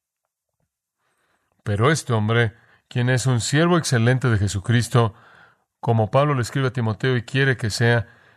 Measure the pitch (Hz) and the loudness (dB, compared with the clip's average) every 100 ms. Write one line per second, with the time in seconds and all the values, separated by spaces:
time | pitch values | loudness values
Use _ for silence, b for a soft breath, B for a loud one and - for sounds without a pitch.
0 | _ _ _ _ _ _ _ _ _ _ | _ _ _ _ _ _ _ _ _ _
1 | _ _ _ _ _ _ - 101 120 160 | _ _ _ _ _ _ -6 0 2 0
2 | - 113 107 117 117 b b b b 127 | -2 -2 0 0 0 b b b b -4
3 | 123 127 127 123 - 139 170 175 - 123 | 0 0 0 -2 0 0 2 2 0 0
4 | 113 127 127 110 98 101 - 117 117 123 | 2 2 2 0 0 -4 0 0 2 0
5 | 113 b b b b b b _ - 113 | 0 b b b b b b _ -2 0
6 | 107 135 147 139 110 143 131 123 113 104 | 2 0 0 0 -4 -2 -4 -2 -4 -2
7 | 135 127 117 131 135 131 110 - 117 120 | -2 -2 -2 -2 0 0 -4 0 2 2
8 | 110 b b | -2 b b